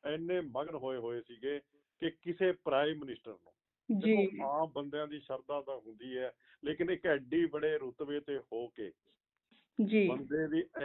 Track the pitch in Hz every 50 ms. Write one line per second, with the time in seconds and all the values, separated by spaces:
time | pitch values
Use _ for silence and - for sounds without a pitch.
0 | - 147 156 160 165 175 180 180 160 135 113 135 151 160 160 135 127 131 131 123
1 | 113 117 120 120 110 - 120 110 120 139 147 139 - _ _ _ _ _ _ _
2 | 170 160 - _ - 175 170 - 190 180 180 - - 156 135 135 147 156 160 151
3 | 143 131 113 - - 113 101 - _ _ _ _ _ _ _ _ _ - 220 196
4 | 196 214 220 202 196 190 202 151 143 135 143 156 160 156 151 143 143 143 143 151
5 | 151 147 151 147 143 - 131 127 - - 143 143 135 135 135 120 107 110 110 107
6 | 123 131 127 127 127 120 - _ _ _ _ _ - 147 156 151 170 180 180 -
7 | - 175 147 139 131 123 147 170 170 156 147 151 151 156 156 151 135 127 120 -
8 | 151 143 147 147 147 147 139 131 - _ 110 117 120 113 - 120 104 87 - _
9 | _ _ _ _ _ _ _ _ _ _ _ _ _ _ _ - 214 202 220 214
10 | 196 175 127 - 135 135 147 156 160 151 160 165 180 - - 165